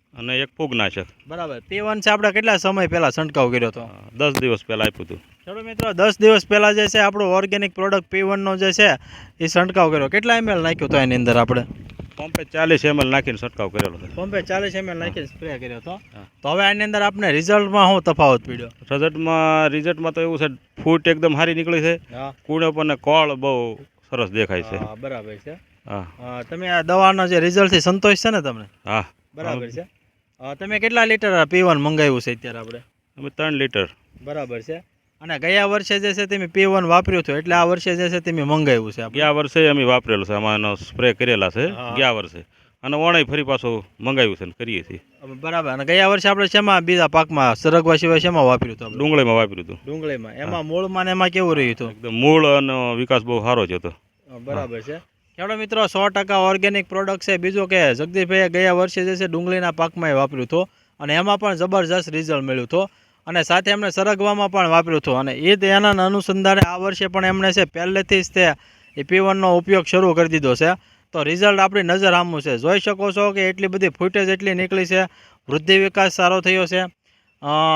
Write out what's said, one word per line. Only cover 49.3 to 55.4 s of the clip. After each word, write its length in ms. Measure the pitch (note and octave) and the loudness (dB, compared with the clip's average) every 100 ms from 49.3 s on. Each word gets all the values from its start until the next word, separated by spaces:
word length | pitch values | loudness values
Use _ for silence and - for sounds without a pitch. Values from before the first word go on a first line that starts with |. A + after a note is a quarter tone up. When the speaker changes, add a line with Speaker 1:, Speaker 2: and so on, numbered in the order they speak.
| A2+ | 4
Speaker 1:
વાપર્યું 300 | A2 F#2+ E2+ | 2 -4 -12
હતું. 140 | F#2 C3 | -14 -14
Speaker 2:
ડુંગળીમાં. 460 | D#3 D#3 C3 A2+ | -10 -8 -10 -12
Speaker 1:
હા. 60 | A#2+ | -12
Speaker 2:
એમાં 280 | D#3 E3+ D#3 | -8 -8 -4
મૂળમાં 400 | E3+ F#3+ F#3 F#3 | -4 -4 -4 -2
ને 60 | |
એમાં 180 | F#3 F3+ | 0 0
કેવું 260 | F3+ F3+ D3+ | 2 0 2
રહ્યું 200 | B2+ A2+ | 0 -2
હતું? 160 | A#2 | -8
Speaker 1:
એકદમ 220 | G#2+ A#2 | -10 -8
મૂળ 340 | A2+ C3+ D#3+ D3+ | 2 4 6 6
અને 480 | C#3 C3+ C3 B2 A#2 | 4 2 -2 -4 -4
વિકાસ 280 | B2 B2+ | 0 0
બહુ 180 | A2+ A#2+ | 0 -2
સારો 240 | G#2+ A#2+ F#2 | 0 0 0
જ 60 | |
હતો. 180 | F2+ F2 | -2 -8
Speaker 2:
હા, 480 | E2 _ _ _ B2+ | -14 _ _ _ -18
બરાબર 380 | B2 C#3+ C3 A#2 | -10 -8 -8 -10
Speaker 1:
હા. 60 | |
Speaker 2:
છે. 200 | A2+ D#3+ - _ _ | -12 -16 -18 _ _
ખેડૂત 200 | - | -12